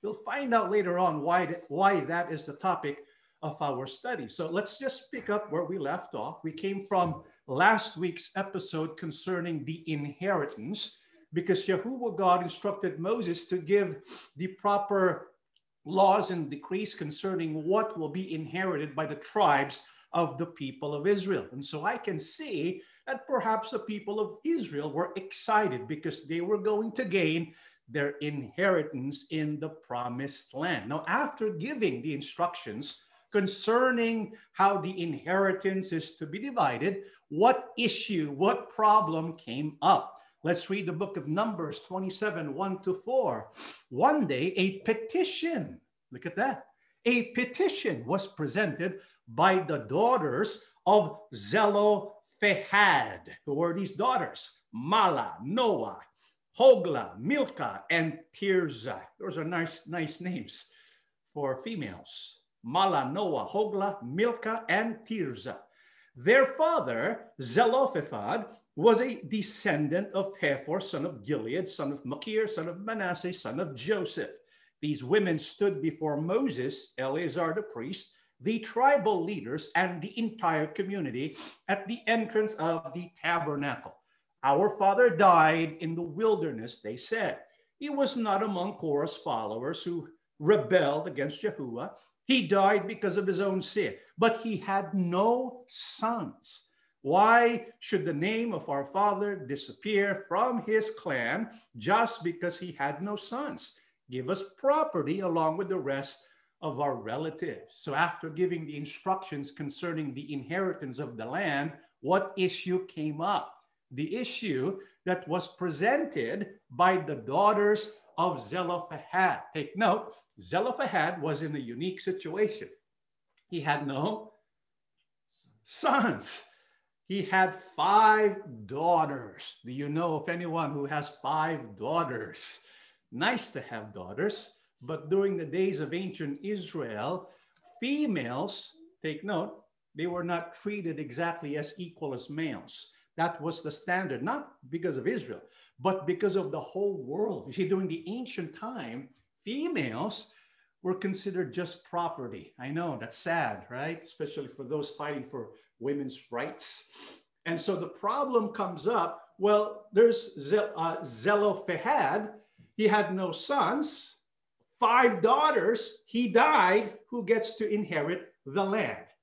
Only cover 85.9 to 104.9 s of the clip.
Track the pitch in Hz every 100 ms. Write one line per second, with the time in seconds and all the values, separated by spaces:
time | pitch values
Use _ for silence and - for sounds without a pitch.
85.9 | 165 175 151 220 208 170 117 113 - 107
86.9 | 120 - 226 185 - - _ _ _ 294
87.9 | 277 277 254 220 196 214 190 185 - 165
88.9 | 143 160 - 170 117 107 113 131 165 -
89.9 | 170 - - _ _ 151 208 - 185 143
90.9 | 147 180 139 139 - 214 - 131 117 175
91.9 | - _ _ _ 262 175 196 196 208 180
92.9 | 226 202 175 196 180 196 190 - - 156
93.9 | - - - 226 226 233 208 - 196 190
94.9 | 196 175 180 214 240 262 - - - -
95.9 | - 220 233 165 - - - _ _ _
96.9 | _ 135 175 214 233 240 240 - - -
97.9 | 196 151 147 175 220 233 190 - 139 139
98.9 | 190 208 196 208 196 123 139 - 123 208
99.9 | 208 202 196 - 175 247 240 - 220 214
100.9 | - 180 131 117 160 226 - _ 117 110
101.9 | 208 233 - 170 170 180 170 180 - 139
102.9 | 147 196 208 - 233 392 123 - - _
103.9 | _ _ 127 127 185 196 _ 269 302 311